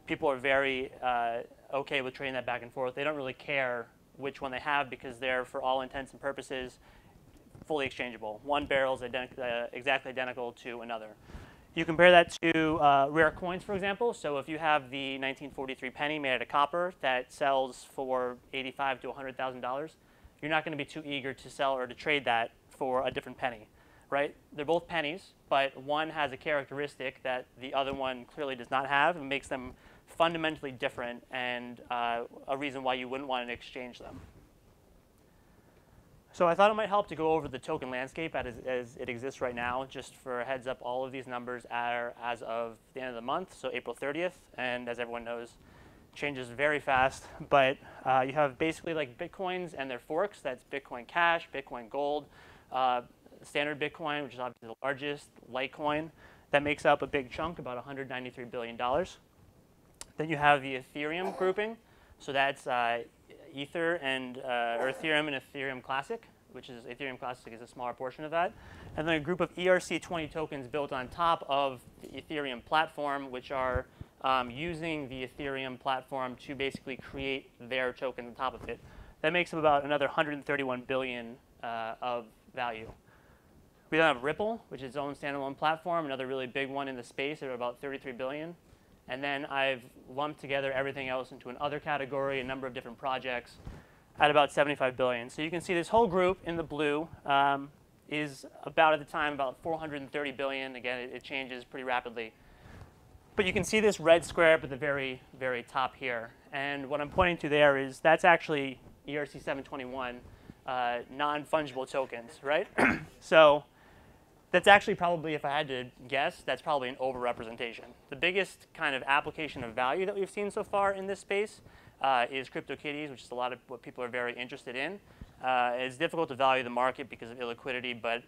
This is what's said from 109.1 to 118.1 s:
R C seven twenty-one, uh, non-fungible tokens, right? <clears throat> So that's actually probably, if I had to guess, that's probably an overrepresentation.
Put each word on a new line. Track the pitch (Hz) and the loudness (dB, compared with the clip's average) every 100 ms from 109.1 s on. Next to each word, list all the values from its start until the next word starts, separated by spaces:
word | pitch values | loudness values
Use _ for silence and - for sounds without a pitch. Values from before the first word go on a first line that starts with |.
| 147 | -6
R | 143 | -6
C | 139 | -8
seven | 170 139 | -6 -6
twenty-one, | 131 143 127 131 123 123 - - - - - | -6 -10 -8 -6 -6 -8 -14 -20 -20 -14 -6
uh, | 127 120 120 117 | 0 0 0 -4
non-fungible | 131 147 147 139 160 147 127 131 | -2 0 0 0 0 0 -6 -4
tokens, | 143 131 120 117 - | -2 -2 -6 -14 -8
right? | 139 156 208 - | 0 0 2 4
<clears throat> | 123 156 - - | 4 4 -4 -12
So | - 165 156 143 - _ - - - - - - - | 6 10 12 10 2 _ -20 -20 -20 -20 -20 -20 0
that's | 180 208 | 4 10
actually | 202 220 | 10 8
probably, | 190 175 170 156 | 0 2 0 0
if | 151 | -2
I | 143 | 0
had | 143 151 | 0 0
to | 127 127 - 123 | -4 -6 -10 -4
guess, | 135 160 - - | 0 0 -2 -4
that's | 131 | -4
probably | - 147 127 | 0 0 0
an | 127 | -2
overrepresentation. | 131 127 123 120 117 117 120 110 123 - - | -2 0 -2 -2 -6 -8 -8 -8 -16 -20 -14